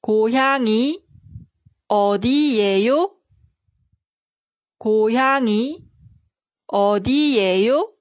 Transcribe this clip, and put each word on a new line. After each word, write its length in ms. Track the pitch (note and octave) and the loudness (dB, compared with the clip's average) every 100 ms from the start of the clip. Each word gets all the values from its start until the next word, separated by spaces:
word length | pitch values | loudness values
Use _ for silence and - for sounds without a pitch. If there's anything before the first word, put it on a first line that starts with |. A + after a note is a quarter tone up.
고향이 1040 | - G#3+ A3 B3+ C4+ C4+ A#3 A3 C4+ F4 _ - - - - _ _ _ _ | -2 0 0 0 0 0 0 0 -2 -4 _ -20 -20 -20 -20 _ _ _ _
어디예요? 1300 | G#3 G3+ G3+ A3 C#4+ D4+ A3+ G3+ G3 A3 C#4+ F#4+ _ _ _ _ _ _ _ _ _ _ _ _ _ _ _ _ _ | 0 0 0 0 0 0 0 0 0 2 0 -2 _ _ _ _ _ _ _ _ _ _ _ _ _ _ _ _ _
고향이 1080 | A3 G#3+ A3 A#3+ C4 C4+ A#3+ G#3 B3+ E4+ - _ - _ _ _ _ _ - | -2 0 2 2 0 0 0 -2 -4 -8 -18 _ -20 _ _ _ _ _ -6
어디예요? 1300 | G3+ G3+ G#3 G3+ C#4 D4+ B3 F#3+ F#3 G#3+ C#4 G#4+ _ | -2 0 0 0 0 2 0 0 2 2 0 -2 _